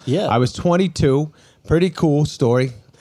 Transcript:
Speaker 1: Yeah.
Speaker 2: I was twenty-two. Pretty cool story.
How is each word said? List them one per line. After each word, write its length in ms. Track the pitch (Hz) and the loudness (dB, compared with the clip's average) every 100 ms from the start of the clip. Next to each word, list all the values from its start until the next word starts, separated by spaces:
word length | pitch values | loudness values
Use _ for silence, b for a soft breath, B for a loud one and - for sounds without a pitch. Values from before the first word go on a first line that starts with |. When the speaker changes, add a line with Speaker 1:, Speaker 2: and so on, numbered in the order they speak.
| - | -4
Speaker 1:
Yeah. 220 | 151 - | -2 0
Speaker 2:
I 100 | 117 | 0
was 160 | 123 | 0
twenty-two. 800 | - 175 175 190 - 147 139 151 b b b - | -2 0 0 0 0 0 2 -2 b b b -2
Pretty 220 | 156 185 | 0 0
cool 360 | - 165 143 151 | 0 0 2 0
story. 460 | - 120 123 131 120 _ B | 0 0 2 0 -6 _ B